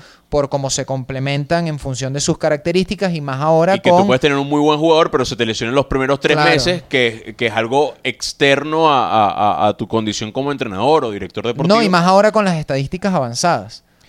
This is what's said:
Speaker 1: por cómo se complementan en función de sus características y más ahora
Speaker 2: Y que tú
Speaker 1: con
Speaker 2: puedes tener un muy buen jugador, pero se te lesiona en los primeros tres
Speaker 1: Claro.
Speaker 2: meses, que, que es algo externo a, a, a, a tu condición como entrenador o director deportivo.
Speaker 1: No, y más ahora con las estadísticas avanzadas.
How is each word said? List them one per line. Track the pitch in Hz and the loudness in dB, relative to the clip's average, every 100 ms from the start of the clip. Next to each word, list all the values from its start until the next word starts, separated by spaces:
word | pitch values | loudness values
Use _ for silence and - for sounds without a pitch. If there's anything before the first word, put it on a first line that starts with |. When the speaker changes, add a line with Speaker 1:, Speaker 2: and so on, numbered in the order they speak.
| - _ _ | -6 _ _
Speaker 1:
por | 147 139 | -2 -2
cómo | 143 135 | -2 -4
se | - 131 | -4 -4
complementan | 131 123 135 139 143 139 170 165 | -6 -6 -6 -4 -4 -2 -2 -2
en | 147 | -6
función | 139 123 131 | -8 -6 -6
de | 143 | -4
sus | 156 165 | -4 -2
características | 160 147 170 175 185 202 190 | -2 -2 0 0 0 -2 -4
y | 170 | -4
más | 143 131 | -6 -4
ahora | 156 160 175 196 | 2 2 2 2
Speaker 2:
Y | |
que | 180 | 4
tú | 180 | 4
Speaker 1:
con | 190 | 4
Speaker 2:
puedes | 127 | 2
tener | 151 139 | 2 0
un | 139 | 0
muy | 147 | 2
buen | 151 151 | 2 2
jugador, | 165 156 165 | 4 4 4
pero | 147 123 | 2 -2
se | 113 | -2
te | 113 | -2
lesiona | 110 117 | -2 -2
en | 135 | 0
los | 131 | 0
primeros | 135 131 139 | -2 0 0
tres | - 147 | 2 2
Speaker 1:
Claro. | 156 | 2
Speaker 2:
meses, | 156 139 175 - | 2 0 -4 -2
que, | 135 120 110 - 107 | 0 0 -2 -12 -6
que | 117 | -2
es | |
algo | 110 113 131 143 - 127 | -2 0 0 0 -4 -10
externo | 113 - - 143 139 151 156 160 | -8 -10 0 2 2 0 0 2
a, | 135 92 | 2 2
a, | 110 101 | 2 2
a, | - 104 82 104 | 2 0 2 0
a | 101 | 0
tu | 107 | -4
condición | 113 107 104 107 | -4 -2 -6 -6
como | 131 139 | -6 -6
entrenador | 143 120 95 123 160 | -6 -6 -2 0 2
o | 123 | 0
director | 101 95 - 120 | -6 -10 -6 -6
deportivo. | 120 165 220 | -2 2 2
Speaker 1:
No, | |
y | 214 | 2
más | 180 175 | 2 4
ahora | 190 214 | 4 4
con | 214 202 | 2 0
las | 165 | -2
estadísticas | 151 135 139 185 202 | -2 -4 -4 -4 -2
avanzadas. | 180 127 120 175 139 101 - _ _ | -2 -2 -2 -2 -2 -4 -16 _ _